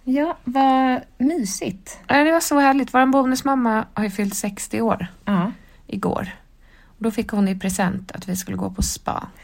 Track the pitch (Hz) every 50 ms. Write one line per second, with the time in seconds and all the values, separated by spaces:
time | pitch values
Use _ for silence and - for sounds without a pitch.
0 | _ 254 254 285 302 339 339 - - 247 240 269 269 269 262 262 262 254 254 -
1 | - - _ - 247 285 339 339 220 185 - - - - 185 - - - - -
2 | - - 254 285 294 320 330 330 330 - 302 285 277 269 269 277 254 247 - 254
3 | 262 262 262 277 262 254 254 254 - 277 269 262 240 226 214 220 220 - - 208
4 | 214 208 196 - 208 196 196 - - 202 202 - - - - 220 226 226 190 -
5 | 175 - - - - - 208 180 175 220 262 - - - - - - - - 196
6 | - 175 - - 202 180 - - - _ _ _ _ - - - - - - -
7 | 214 233 220 240 214 - - 202 196 190 196 190 - 196 185 - 190 180 190 190
8 | - - - 185 - 190 180 185 - - 190 185 190 - 185 - 202 - - -
9 | - - - - - - - -